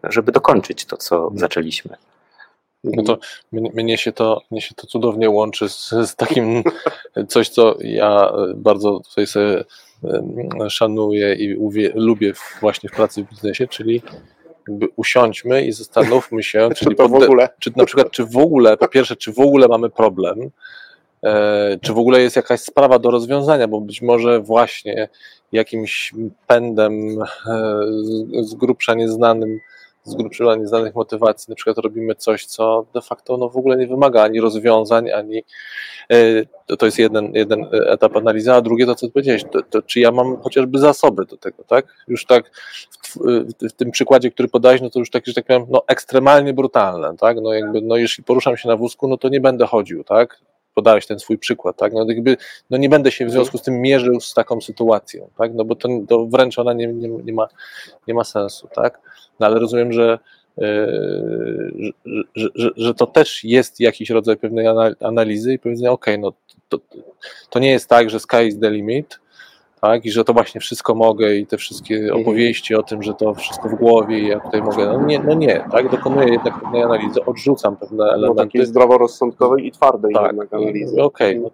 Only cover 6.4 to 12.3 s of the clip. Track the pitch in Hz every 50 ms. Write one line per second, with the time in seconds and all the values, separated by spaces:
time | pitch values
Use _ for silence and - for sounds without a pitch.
6.4 | 113 110 113 120 110 170 - - - 160 - - - - - 110 107 - - 120
7.4 | 110 - - - 117 110 - - 113 110 110 107 104 104 101 101 98 98 - 104
8.4 | 98 90 101 107 104 110 104 101 104 104 101 - - - - 104 104 - - 104
9.4 | 101 104 98 - - - - - _ _ _ _ - - - - - - - 120
10.4 | 123 - - - 107 104 - - 117 110 107 110 107 104 104 104 101 101 98 -
11.4 | 107 101 98 - 107 104 101 107 104 - - 110 113 113 113 104 107 98